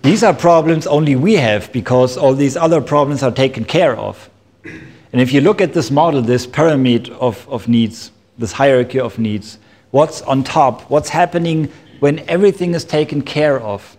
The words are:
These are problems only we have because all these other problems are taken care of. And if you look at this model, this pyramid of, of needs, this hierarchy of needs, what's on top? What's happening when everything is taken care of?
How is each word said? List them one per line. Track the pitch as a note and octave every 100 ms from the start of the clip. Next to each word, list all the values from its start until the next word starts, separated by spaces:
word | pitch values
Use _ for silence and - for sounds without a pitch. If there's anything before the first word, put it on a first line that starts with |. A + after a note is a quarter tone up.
These | - G3+
are | G#3+
problems | D3 E3+ E3 D#3 D#3+ D3+
only | D3 D3+ C3
we | E3+ G#3
have | A#2 G#2 -
because | B2 G2+ B2+ B2+ B2+
all | C#3
these | C3+ C#3 E3+
other | E3 E3
problems | B2 D3 C#3+ C#3+
are | C3
taken | A#2 C3 -
care | A2 E3 E3 A2
of. | G#2 - - _ _ _ - - - - _
And | B2+
if | B2+
you | -
look | D#3 G#3
at | F3+
this | E3+ C#3
model, | C#3 E3 C#3+
this | A#2 B2 -
pyramid | - D#3+ D3 B2+ A#2 -
of, | - B2+ G#2 -
of | A#2+ A#2
needs, | A#2 A2 A2 - _ _ -
this | A2+
hierarchy | - C#3 C3 B2 C3
of | A#2+ A2+
needs, | A2 G#2 - - _ _ _
what's | C3+ D#3+ -
on | - C3+
top? | C3+ D#3+ C3+ A2+ -
What's | C#3+ -
happening | - F3 F3 E3 D#3+ D3 - - -
when | C#3+ D#3 -
everything | F3 G3+ - F3+ E3+
is |
taken | - D3+ D3+ D3
care | C#3 D3 D3+ C3
of? | A2 G2+ -